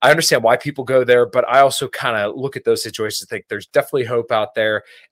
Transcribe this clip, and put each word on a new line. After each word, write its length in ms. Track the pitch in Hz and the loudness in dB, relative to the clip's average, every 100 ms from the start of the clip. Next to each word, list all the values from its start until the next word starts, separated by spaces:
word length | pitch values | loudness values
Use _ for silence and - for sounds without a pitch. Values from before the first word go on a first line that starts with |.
I 80 | 127 | 2
understand 320 | 156 156 135 | 2 2 2
why 120 | 113 123 | 2 0
people 260 | 143 143 127 | -2 -8 0
go 180 | 131 | 2
there, 220 | 120 123 120 | 4 4 2
but 180 | 127 - | 0 2
I 100 | 131 | 4
also 280 | 139 - 135 | 4 2 -8
kinda 400 | - 131 110 104 | -6 -4 -2 -4
look 260 | 127 139 127 | -6 -8 -4
at 80 | |
those 180 | 117 110 | -2 -2
situations 400 | 113 - 107 - | -2 -6 -6 -8
and 80 | - | -10
think 180 | 104 - | -12 -10
there's 180 | 104 - | -12 -4
definitely 380 | 143 - 143 117 | -2 -2 -4 -4
hope 260 | 120 117 | -4 -2
out 240 | 113 104 113 | -4 -4 -2
there. 280 | 107 104 - - _ | -2 -2 -8 -20 _